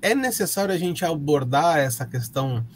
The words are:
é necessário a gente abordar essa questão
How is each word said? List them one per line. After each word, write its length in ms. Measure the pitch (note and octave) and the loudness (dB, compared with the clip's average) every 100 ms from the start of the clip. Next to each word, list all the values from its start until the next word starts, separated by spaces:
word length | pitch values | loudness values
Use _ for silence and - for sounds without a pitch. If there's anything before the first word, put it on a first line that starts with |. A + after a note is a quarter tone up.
é 140 | F#3+ C4+ | 0 2
necessário 580 | B3+ - F#3+ - G3 | 0 -2 -2 0 0
a 40 | F#3 | 0
gente 260 | F3+ E3 | 0 0
abordar 760 | F3 D#3 C#3+ D3 B2+ C#3 E3+ D#3 | -2 -2 2 2 2 2 4 4
essa 260 | C3+ A#2+ A#2 | 2 -2 -6
questão 600 | B2+ A#2 C3+ C3+ A#2+ A2+ | -6 -4 -4 -2 -2 -6